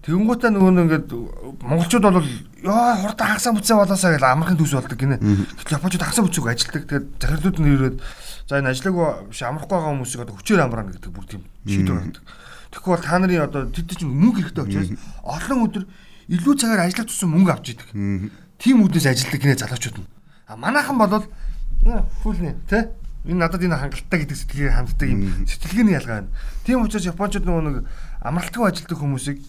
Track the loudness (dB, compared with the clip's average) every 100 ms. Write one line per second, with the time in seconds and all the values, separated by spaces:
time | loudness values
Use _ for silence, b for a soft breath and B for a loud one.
0 | -2 0 2 2 2 6 6 8 4 2
1 | -2 -10 -10 -10 -12 -12 -2 0 2 4
2 | 6 4 2 -6 -12 -10 -2 2 2 2
3 | -2 -4 -2 0 0 0 4 4 4 4
4 | 2 4 4 2 2 2 2 0 -4 -4
5 | 0 2 4 2 2 -6 -4 -2 -2 -2
6 | -2 2 2 0 -2 -2 -2 -4 -4 -4
7 | -4 -2 0 2 0 4 4 4 2 -2
8 | B B B B -4 -2 0 -2 -2 0
9 | 0 -2 -10 -8 -6 -8 -4 -2 -2 -4
10 | -6 -8 -10 -12 0 2 2 -2 -8 -10
11 | -12 -12 -12 -14 -16 -14 -4 0 2 0
12 | -4 -12 -20 B B B B -10 -2 -2
13 | 0 0 2 2 0 -4 -6 -6 -8 -6
14 | -4 2 2 2 -4 -4 -4 -2 -4 -6
15 | B B -10 -8 -2 0 0 -2 -10 B
16 | B B B -2 2 2 2 2 2 -2
17 | -6 -4 0 4 4 4 -4 -12 -10 -6
18 | -2 -2 -6 B B _ 4 6 6 4
19 | 2 0 -2 0 2 2 -2 -6 -8 -8
20 | -14 -18 -20 b _ -6 0 0 0 2
21 | 4 2 -2 B B B B 6 6 6
22 | 0 0 -2 -2 -4 -4 0 0 0 -6
23 | -10 -10 -4 0 0 0 0 0 -4 -6
24 | -2 -2 -2 -6 -6 -2 2 4 2 0
25 | 2 2 2 2 0 -2 -2 2 4 2
26 | -2 -6 -4 B B B -2 0 0 -2
27 | -4 -2 -2 0 0 0 0 -4 -6 B
28 | B B -4 -4 -4 -2 0 -2 -8 -6
29 | -4 -4 -4 -8